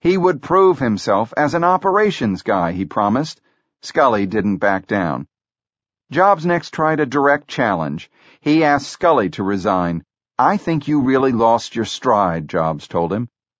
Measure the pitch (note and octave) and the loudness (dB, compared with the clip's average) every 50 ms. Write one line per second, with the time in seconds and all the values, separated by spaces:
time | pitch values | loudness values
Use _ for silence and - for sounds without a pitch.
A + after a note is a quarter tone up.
0 | _ E3+ F#3 F#3+ F3 F#3 F3 C#3+ - - E3 F#3+ F#3+ F#3+ F3+ C3 C3+ A#2+ G#2+ F#2+ | _ 2 0 2 2 0 0 0 -4 0 2 4 6 4 4 4 0 0 0 -2
1 | - - G#2 G2 A2 A#2 - - D3 D3 C3 E3+ E3+ F3 F#3 F#3 - G3 F#3 G3+ | 0 0 0 0 0 -2 -2 0 0 0 0 0 2 2 2 2 0 0 2 2
2 | G#3+ G#3 F3+ - C#3 A2 F#2+ F2 - - G#2+ F#2+ F2 E2 E2+ F2+ F#2+ - - A2 | 2 0 0 -2 -2 -2 -2 -4 -2 -2 0 0 0 -2 -2 -4 -6 -6 -2 -2
3 | G#2 G#2 G#2+ B2+ D3 D#3 - _ _ _ _ _ _ _ _ _ _ - - E3+ | 0 0 0 0 -2 -4 -8 _ _ _ _ _ _ _ _ _ _ -8 0 2
4 | D3+ C3 A2+ G#2 G2+ F#2+ F2+ A2 F#2+ G#2 G2+ F2 - G2+ G2 F#2+ E2+ _ A2 G2+ | 2 4 4 2 -2 -2 -2 -2 -2 -2 -2 0 0 0 0 -2 -2 _ -2 -2
5 | F#2 E2 C#2 B1 C#2+ _ _ _ _ _ _ _ _ _ _ _ _ _ _ _ | -2 -2 -4 -6 -8 _ _ _ _ _ _ _ _ _ _ _ _ _ _ _
6 | _ _ - D3+ F#3 G3+ G3+ E3+ D#3 F3 F3 E3+ - - - - D#3+ D#3 D#3 D3+ | _ _ 0 2 4 4 4 2 0 -2 -2 -2 -4 -6 -6 -2 -2 0 0 0
7 | D3+ B2+ A#2 D3 C3+ C#3+ C#3+ D3 D3 _ - - C3 A2 G2 E2+ D#2+ D2+ D2 E2 | -2 -2 0 0 2 2 2 0 -2 _ -4 -2 -2 0 0 -2 -4 -6 -6 -8
8 | - _ _ _ _ _ _ _ _ D3 D3+ D#3+ D#3+ D3 C#3+ C#3 C#3 - - - | -10 _ _ _ _ _ _ _ _ 0 2 2 2 2 2 0 -2 -6 -12 -2
9 | - F3 E3 C3 G#2+ F#2 D#2 - G#2 F#2+ G2+ G2 F2 G#2 G2 F#2 F2+ F2 E2+ E2+ | 0 2 2 2 2 0 -2 -4 -4 -2 -2 -2 0 0 0 0 0 -2 -4 -6
10 | E2+ _ _ _ _ _ _ - B2+ D3+ G3 G#3 - - E3 D#3 C#3+ - D3+ D3 | -8 _ _ _ _ _ _ 0 0 2 2 0 -2 -2 -2 -2 -2 0 0 0
11 | C3 B2+ C3+ C3+ C3 C3+ B2+ A2 A#2 A2+ A2+ A#2 - - - A#2 A2+ G2+ - - | 2 2 2 2 2 2 0 2 2 2 2 2 0 -6 -6 -6 -6 -6 -6 -6
12 | - C3 A#2 G#2 G2+ F2+ E2+ E2 D#2+ D2 - F2+ D#2+ D#2+ D#2+ D2 - - - F2+ | 0 0 2 2 2 0 -2 -4 -6 -4 -2 -2 -2 -2 -4 -6 -10 -8 -4 -4
13 | E2+ E2 F#2 G#2+ A#2+ A#2+ _ _ _ _ _ _ | -2 -2 -2 -4 -6 -8 _ _ _ _ _ _